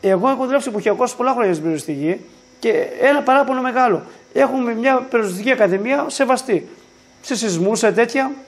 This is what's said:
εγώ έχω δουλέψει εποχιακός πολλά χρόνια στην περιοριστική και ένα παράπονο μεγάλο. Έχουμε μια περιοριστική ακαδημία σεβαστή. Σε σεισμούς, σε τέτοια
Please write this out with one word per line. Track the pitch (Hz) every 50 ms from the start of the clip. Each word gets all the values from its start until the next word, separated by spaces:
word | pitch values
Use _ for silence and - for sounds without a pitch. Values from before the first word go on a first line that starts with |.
εγώ | - 196 190 180 196 262
έχω | 269 240 262
δουλέψει | 247 269 277 277 269
εποχιακός | 214 208 - 220 202 196 247 240 -
πολλά | - 247 254
χρόνια | 262 240 233 190
στην | 175 156 151
περιοριστική | 165 160 151 - - 147 139 143 160 185 - - - - - _ _ - -
και | - 226 214 156 - - - -
ένα | - 269 285 285
παράπονο | - 262 262 277 277 262 262 254
μεγάλο. | 254 254 233 254 254 240 190 151 - - - - - _ -
Έχουμε | - 277 - 254 269 254 233 233
μια | 220 233 269 262 254 247 254
περιοριστική | - 240 214 196 180 185 208 254
ακαδημία | 262 240 214 185 180 196 202 247 269 285 277
σεβαστή. | - - - 277 240 262 - - - 214 165 - - - - - _ _ _ _ _ _ _
Σε | - - 269
σεισμούς, | 202 226 214 180 165 180 196 226 214
σε | - 214
τέτοια | 175 196 233 233 - 269 269 269 285 - -